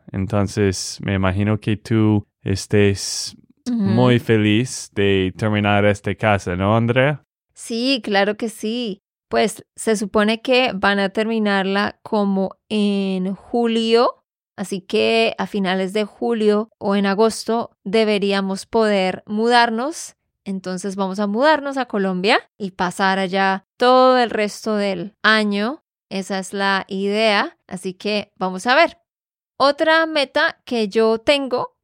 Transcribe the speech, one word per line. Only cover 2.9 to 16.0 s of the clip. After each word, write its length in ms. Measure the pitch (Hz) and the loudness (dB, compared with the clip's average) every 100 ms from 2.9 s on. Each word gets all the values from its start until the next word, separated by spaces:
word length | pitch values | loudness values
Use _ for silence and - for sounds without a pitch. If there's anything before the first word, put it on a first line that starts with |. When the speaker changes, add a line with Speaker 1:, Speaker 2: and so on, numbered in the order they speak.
| 98 - - - - _ _ - | 2 -4 -8 -10 -12 _ _ -6
Speaker 2:
Ujú. 80 | 233 | -2
Speaker 1:
muy 440 | 196 113 123 120 | 2 4 4 4
feliz 720 | - 110 107 107 131 - - | 4 2 4 2 0 -6 -10
de 400 | - 101 98 92 - | -2 2 2 0 -2
terminar 480 | 110 104 104 104 104 | -2 0 2 4 4
esta 280 | 104 107 | 2 -2
casa, 420 | 95 110 101 - 92 | -2 0 0 0 -2
¿no, 200 | 98 113 | 2 2
Andrea? 460 | 113 123 135 143 _ _ _ - | 2 2 0 -2 _ _ _ -18
Speaker 2:
Sí, 460 | - 226 254 269 | -10 -4 -2 -2
claro 340 | 214 196 202 208 | 0 0 0 -2
que 120 | 226 | -6
sí. 520 | - 214 240 233 180 _ _ - | -6 -6 -6 -6 -8 _ _ -6
Pues 340 | 233 220 - - - | -2 -2 -4 -18 -8
se 200 | - 208 | -2 -2
supone 460 | 208 214 208 226 | 0 0 0 0
que 300 | - 254 254 | 0 2 2
van 240 | 190 202 202 | 0 0 0
a 120 | 196 | 0
terminarla 920 | 220 214 226 208 196 190 196 208 - | -2 -2 0 0 0 0 0 -2 -6
como 560 | - 214 202 190 190 - - | -4 -2 0 0 -2 -6 -6
en 680 | 214 202 196 190 185 185 190 | -2 0 0 -2 -2 -4 -6
julio, 880 | - 240 233 226 226 226 254 - _ _ _ - | -4 -2 0 0 2 4 2 0 _ _ _ -12
así 240 | 196 196 | -8 -8
que 540 | - 214 220 226 226 - | -4 0 2 2 0 -2
a 80 | 190 | -6
finales 480 | 208 190 190 185 | -2 -2 0 -2
de 100 | 214 | -2